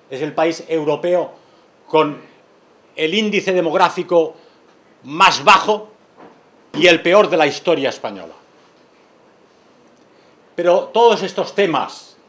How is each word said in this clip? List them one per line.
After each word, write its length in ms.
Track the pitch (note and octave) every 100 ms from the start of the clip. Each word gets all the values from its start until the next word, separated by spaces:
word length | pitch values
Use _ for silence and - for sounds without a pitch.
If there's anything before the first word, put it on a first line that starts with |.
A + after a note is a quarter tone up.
| -
es 140 | C3+
el 100 | D3+
país 300 | D#3 E3 E3 -
europeo 640 | D#3+ D3 D3 F3 F3+ - - _ _ _ _ -
con 320 | D#3 D3+ C4+ - _ _ _ _ _ _
el 200 | - D#3
índice 380 | G3+ G#3+ G3+ G3
demográfico 840 | F3+ E3 F#3 F3 F#3 E3+ F3 D#3 - _ _ _ _ _ _
más 400 | B2 D#3 F#3 C3+
bajo 460 | C#3+ F#3+ - G#3 - _ _ _ - _ _ _ _
y 120 | - F3
el 160 | E3
peor 260 | E3+ G3 G3+
de 80 | E3
la 120 | D3
historia 400 | C#3+ - D#3 C3
española. 460 | - A#2+ G2 E2 - _ _ _ _ _ _ _ _ _ _ _ _ _ _ _ _ _ _ _ _ _
Pero 360 | - F3 F#3 F3+
todos 300 | A3 A#3 G3
estos 320 | F3+ - - -
temas, 600 | G3 C#3+ F#2 - - _